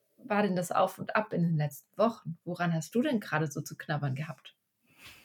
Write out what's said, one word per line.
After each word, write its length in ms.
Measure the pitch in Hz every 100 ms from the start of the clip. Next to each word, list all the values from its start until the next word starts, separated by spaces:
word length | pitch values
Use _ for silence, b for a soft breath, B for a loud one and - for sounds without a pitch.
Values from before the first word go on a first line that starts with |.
| _ _
war 240 | - 208
denn 120 | 208 180
das 140 | 175
Auf 280 | - 185 -
und 180 | - -
Ab 160 | 208
in 100 | -
den 140 | 170 156
letzten 400 | 147 - - -
Wochen? 400 | 226 233 - 165
Woran 300 | - 175 175
hast 200 | 165 -
du 60 | 233
denn 200 | 302 233
gerade 300 | - 147 156
so 120 | 156
zu 140 | 147 156
knabbern 380 | - 147 139
gehabt? 400 | 131 160 - - - _ _ _ B B B